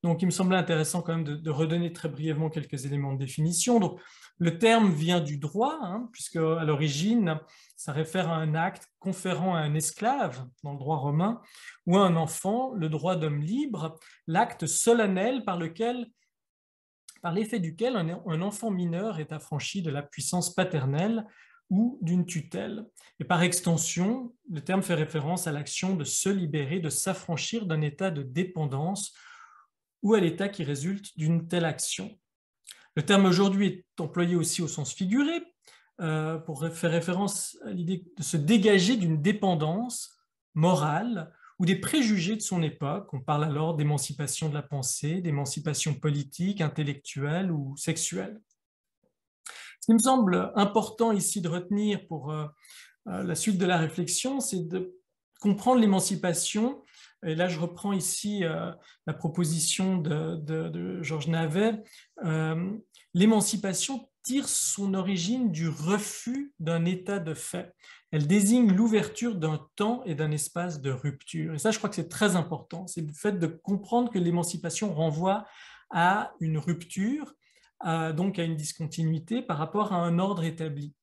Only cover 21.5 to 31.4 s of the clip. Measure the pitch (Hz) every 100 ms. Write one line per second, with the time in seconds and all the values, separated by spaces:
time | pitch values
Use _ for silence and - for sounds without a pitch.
21.5 | _ _ 190 233 254 165 180 175 160 -
22.5 | - 220 - 214 - - _ 151 175 175
23.5 | 170 - 165 - - 185 254 240 _ -
24.5 | 160 139 190 190 170 156 156 143 175 -
25.5 | 147 143 - 185 190 139 - 190 196 165
26.5 | 151 135 180 160 - - 185 - 160 -
27.5 | 226 196 156 151 143 190 151 131 131 185
28.5 | 170 147 135 160 202 - - - - -
29.5 | - _ _ _ _ 202 220 170 165 196
30.5 | 196 143 139 156 202 - - 156 170